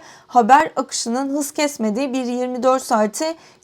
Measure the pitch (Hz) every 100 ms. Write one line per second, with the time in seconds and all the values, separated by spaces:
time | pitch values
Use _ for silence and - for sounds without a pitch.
0 | - - - 247 220 277 320 - 240 -
1 | 233 240 277 285 277 - 294 294 220 208
2 | 285 262 240 247 254 247 254 262 - 233
3 | 214 - 320 330 - _